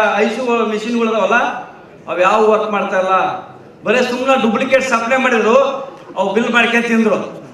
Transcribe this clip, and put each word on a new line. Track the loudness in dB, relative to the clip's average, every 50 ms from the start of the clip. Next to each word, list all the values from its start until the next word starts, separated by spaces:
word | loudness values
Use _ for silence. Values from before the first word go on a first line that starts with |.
| 2 2 2
ಐ | 0 0 0
ಸಿ | -2
ಯು | -2 -2 -2 0 0 0
ಮಿಷಿನ್ಗಳು | -2 -2 -4 -4 -2 -2 0 0 0
ಅದಾವಲ್ಲ, | 0 0 2 2 2 2 0 0 -4 -8 -10 -14 -18 -20 -20 -20 -20 -18 -12 -8
ಅವು | -2 0
ಯಾವ | 2 2 2 4 4 4
ವರ್ಕ್ | 4 2 0 -2
ಮಾಡ್ತಾ | -4 -4 -4 -2 -2 -2
ಇಲ್ಲ. | 0 2 2 0 0 0 -4 -6 -10 -16 -20 -20 -20 -20 -20 -8 -4
ಬರೇ | 0 0 2 2
ಸುಮ್ನೆ | 0 -2 -2 0 2 2 2 2
ಡುಪ್ಲಿಕೇಟ್ | 0 0 0 0 2 2 0 2
ಸಪ್ಲೈ | 0 -2 -2 0 0 0
ಮಾಡಿದ್ರು, | 0 0 0 0 2 2 4 4 4 4 2 -2 -6 -10 -12 -16 -18 -20 -10 -6 -4
ಅವು | -4 0 0
ಬಿಲ್ | 0 0 2 2
ಮಾಡ್ಕೊಂಡ್ | 2 2 2 0 0 0
ತಿಂದ್ರು. | 0 0 2 2 2 0 -2 -4 -8 -12 -16 -18 -20